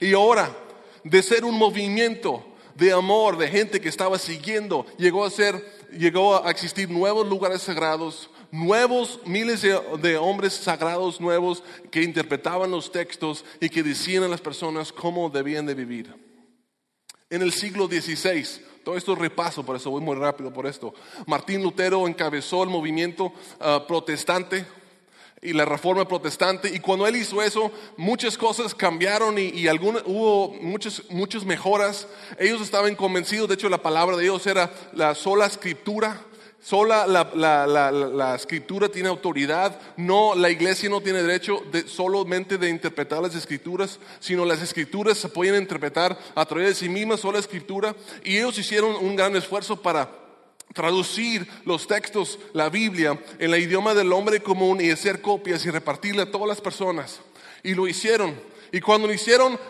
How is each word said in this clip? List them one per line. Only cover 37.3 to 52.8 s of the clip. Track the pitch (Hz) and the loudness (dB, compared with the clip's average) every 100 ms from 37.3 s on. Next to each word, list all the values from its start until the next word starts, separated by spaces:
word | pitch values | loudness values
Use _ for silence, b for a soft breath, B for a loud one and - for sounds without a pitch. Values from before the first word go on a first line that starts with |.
la, | 165 160 147 143 | 2 4 4 4
la, | 147 139 | 4 4
la, | 143 135 | 2 0
la | 135 131 | 0 0
escritura | 123 - 165 - 196 202 | -2 -4 -8 -4 -2 -2
tiene | 185 185 | 0 -2
autoridad, | 180 180 147 139 160 190 185 B - | -2 -2 -2 0 2 0 -2 B -6
no, | 175 196 214 | 2 4 4
la | 185 175 | 4 4
iglesia | 170 180 190 208 | 4 2 2 0
no | 202 | -2
tiene | 196 190 | 0 0
derecho | 170 180 190 202 151 | 2 0 0 -4 -2
de, | 170 160 | -4 -4
solamente | - 185 196 180 185 190 190 | -4 0 0 0 -4 -2 -2
de | 180 | -2
interpretar | 165 165 - 143 151 | -2 -4 -4 -4 -2
las | 180 165 | -4 -6
escrituras, | - 143 170 180 190 - B B | -8 -10 -8 -6 -6 -8 B B
sino | - 180 | -4 0
las | 175 156 | 2 0
escrituras | 170 - 147 196 208 208 | -2 -6 -4 0 2 2
se | 175 | -2
pueden | 165 185 202 | 0 2 2
interpretar | 190 156 147 160 180 185 B | 0 -4 -2 0 0 0 B
a | - 156 | -2 -2
través | 151 196 | 2 0
de | |
sí | 185 175 | 0 -2
mismas, | 190 214 214 | -2 -2 -2
sola | 196 208 | 0 -2
escritura, | 196 175 - 196 214 214 B B | -4 -10 -8 -4 -4 -6 B B
y | - 202 | -2 0
ellos | 247 208 | 0 -2
hicieron | - 214 220 208 | -2 2 2 0
un | 190 | -2
gran | 196 190 196 | 2 2 2
esfuerzo | - 196 190 202 | -2 -6 -4 -2
para | 190 160 127 - - - _ _ - | 0 0 -2 -6 -20 -20 _ _ -16
traducir | - 160 185 175 214 233 214 - B | -4 0 0 0 -4 -2 -4 -6 B
los | - 165 - | -4 -4 0
textos, | 208 - 208 170 - B | -2 -2 -4 -4 -8 B
la | 160 156 | -2 0
Biblia, | 196 | 0